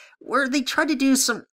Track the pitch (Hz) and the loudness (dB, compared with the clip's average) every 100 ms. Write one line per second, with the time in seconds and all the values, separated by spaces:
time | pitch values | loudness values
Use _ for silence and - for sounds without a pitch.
0 | - _ - 254 262 285 - - 311 269 | -20 _ -4 -2 0 -2 -2 -2 0 2
1 | 269 262 262 220 - | 2 2 2 -4 -10